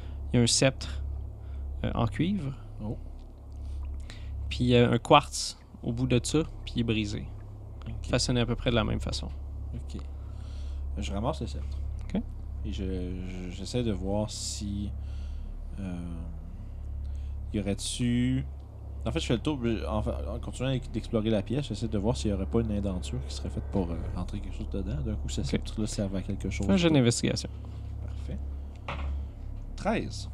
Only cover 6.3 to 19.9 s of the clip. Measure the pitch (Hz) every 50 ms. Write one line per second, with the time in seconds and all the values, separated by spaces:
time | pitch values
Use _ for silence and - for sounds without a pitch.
6.3 | - 151 165 - - - - - - 120 117 117 107 110 107 101 - - - -
7.3 | - - - - - - - - - - - 113 113 - - - - 120 - -
8.3 | 123 120 117 117 117 - - 127 117 113 104 113 113 110 - - - - - -
9.3 | - - - - - - - - - - - - - - - - - - - -
10.3 | - - - - - - - - - - - - - 101 101 - 98 101 110 120
11.3 | 127 - 117 - - 69 - - - - - - - - - - 180 202 - -
12.3 | - - - - - - - 107 - 101 95 95 95 92 90 90 92 95 92 92
13.3 | 92 92 90 90 90 98 95 - - 123 120 113 98 90 92 98 101 104 104 -
14.3 | - - - - - - 104 101 101 101 101 101 - - - - - - - -
15.3 | - - - - - - - - - 101 98 95 87 87 87 85 85 82 80 80
16.3 | 80 78 - - - - - - - - - - - - - - - - - -
17.3 | - - - - - 104 95 101 98 - - - - - 123 120 120 123 123 131
18.3 | 131 135 - - - - - - - - - - - - - 113 127 165 - -
19.3 | - - - 156 151 131 117 117 110 95 76 80